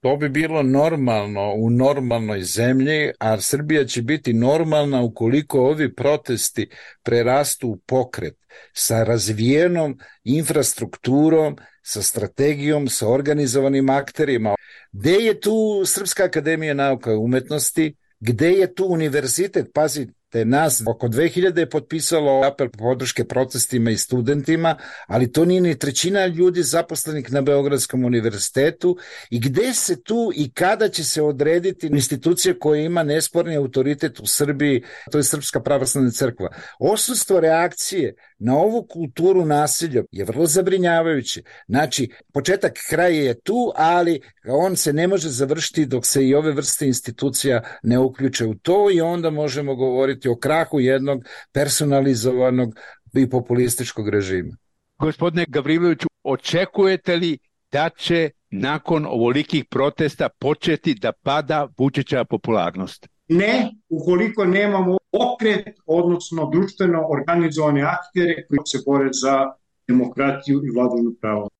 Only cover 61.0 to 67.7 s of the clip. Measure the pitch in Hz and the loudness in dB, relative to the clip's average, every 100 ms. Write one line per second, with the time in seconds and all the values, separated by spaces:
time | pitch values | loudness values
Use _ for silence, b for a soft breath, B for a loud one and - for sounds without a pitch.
61 | 117 - - 143 143 156 143 - 135 139 | -2 -4 -2 -2 0 -2 -4 -2 -2 0
62 | 135 135 113 107 - 110 85 90 95 - | -2 -2 -2 -4 -2 0 0 -4 -10 -12
63 | - _ _ 165 202 254 233 - _ 160 | -20 _ _ 2 2 0 -2 -6 _ -6
64 | 156 180 220 220 190 190 208 196 180 185 | 0 2 0 0 0 2 2 0 0 0
65 | _ 254 247 247 220 196 208 - - 165 | _ -2 -2 0 0 0 -4 -18 -2 0
66 | 175 175 - 165 151 151 196 - 185 165 | 2 0 -2 -6 -2 0 0 0 0 0
67 | 160 143 127 170 165 151 151 | 0 -2 0 0 0 2 2